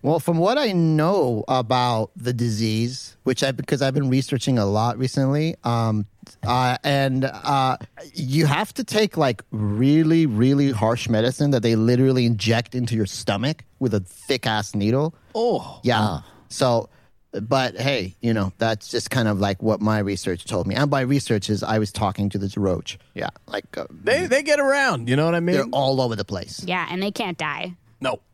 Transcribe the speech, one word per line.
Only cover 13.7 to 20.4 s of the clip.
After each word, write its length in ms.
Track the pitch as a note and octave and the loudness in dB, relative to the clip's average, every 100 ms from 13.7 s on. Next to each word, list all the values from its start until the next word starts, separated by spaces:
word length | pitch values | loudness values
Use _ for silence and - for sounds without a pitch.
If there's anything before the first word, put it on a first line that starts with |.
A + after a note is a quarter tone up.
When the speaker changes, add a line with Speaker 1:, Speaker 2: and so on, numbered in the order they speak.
| _ | _
Speaker 1:
with 140 | C3 | -2
a 80 | G2+ | -2
thick-ass 760 | F2+ - - C3 A#2+ G#2+ G2+ | -4 -16 -2 -2 0 -2 -2
needle. 400 | G#2+ G2+ B2+ D#3 - _ | -2 0 0 -2 -6 _
Speaker 2:
Oh. 460 | A3 A#3+ F3 - - | -2 0 -2 -6 -6
Speaker 1:
Yeah. 160 | B2 A2 | 0 2
Speaker 3:
Ah. 260 | G#2+ E2 - - _ | 0 -4 -10 -20 _
Speaker 1:
So, 400 | - C3+ A#2 - _ _ _ _ | -2 0 0 -2 _ _ _ _
but 440 | - G#2+ C3 B2+ G2 | -10 -2 0 0 -2
hey, 400 | C3 C3+ F#2 - | -2 -2 -4 -4
you 100 | A#2 | -2
know, 220 | A2 G2 - | 0 -2 -2
that's 320 | A2+ A2 - | -2 -2 -4
just 220 | A#2+ - | -6 -2
kind 180 | C3 A2+ | 0 0
of, 100 | G2+ | 2
like, 240 | G2+ F#2+ | 0 0
what 200 | A2 G#2+ | 0 0
my 160 | G#2 G#2+ | 0 0
research 480 | G2+ G2 - F2 | -2 -4 -4 -6